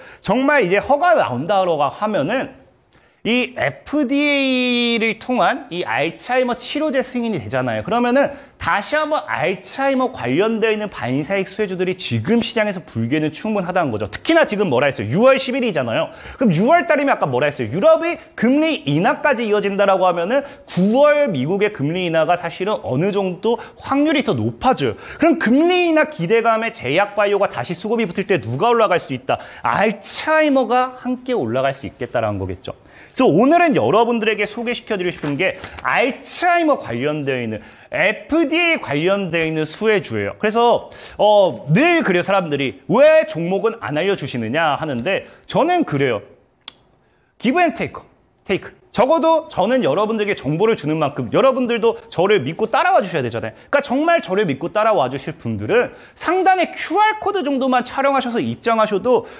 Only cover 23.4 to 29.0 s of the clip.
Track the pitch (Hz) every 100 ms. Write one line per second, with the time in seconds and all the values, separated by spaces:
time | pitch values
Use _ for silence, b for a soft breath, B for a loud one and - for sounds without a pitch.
23.4 | 220 240 B B - 277 302 311 233 131
24.4 | 110 - 262 214 127 - B B 330 330
25.4 | 214 269 339 359 339 311 302 - 170 226
26.4 | 226 220 226 - 123 160 202 214 208 202
27.4 | 196 - 123 175 214 233 202 185 190 175
28.4 | 107 131 226 233 202 175